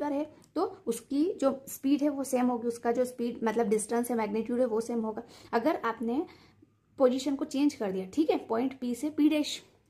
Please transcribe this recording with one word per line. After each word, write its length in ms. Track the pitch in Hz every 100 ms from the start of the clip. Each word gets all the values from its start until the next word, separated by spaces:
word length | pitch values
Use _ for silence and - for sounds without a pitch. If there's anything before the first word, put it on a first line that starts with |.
पर 120 | 294
है 120 | 285 302 - -
तो 120 | - 403 - -
उसकी 380 | 226 - 277 339 -
जो 120 | 269 269 -
स्पीड 340 | - 269 277
है 60 | 294
वो 160 | 277
सेम 220 | 269 254 247
होगी, 220 | 240 240
उसका 240 | 233 240
जो 120 | 247
स्पीड 360 | 247 - 240 -
मतलब 240 | 226 214 220
डिस्टेंस 420 | 214 - 233 240
है, 60 | 233
मैग्नीट्यूड 440 | 208 214 220 247
है, 60 | 254
वो 140 | 220
सेम 200 | 226 233
होगा। 220 | 220 214 - - -
अगर 280 | 233 247 359
आपने 400 | 226 220 226 254 370 - - _ _ _ _ -
पोजीशन 380 | 247 262 294 277
को 80 |
चेंज 300 | 311 262 294
कर 180 | - 202
दिया, 140 | 190 190
ठीक 160 | - 311
है, 80 | 359 -
पॉइंट 320 | 226 262 262
पी 140 | 247
से 160 | 240 302
पी 180 | 302 302
डैश 340 | 302 294 - - _ _